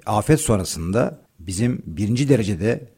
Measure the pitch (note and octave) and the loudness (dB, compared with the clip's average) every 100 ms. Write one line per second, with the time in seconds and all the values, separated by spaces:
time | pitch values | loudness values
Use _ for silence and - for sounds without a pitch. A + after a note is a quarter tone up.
0 | - G#2 - D#3 - G#2+ F2 E2 E2 G#2+ | -2 -2 2 2 4 0 0 -4 -2 0
1 | D3+ - _ _ E2 F2+ A#2+ B2+ F2+ D#2+ | 0 -4 _ _ -10 -2 -2 -2 -6 -4
2 | G#2 A#2+ C#3 C3 G2+ F#2 G#2 A#2+ C3+ | -2 0 4 2 2 0 0 -2 -6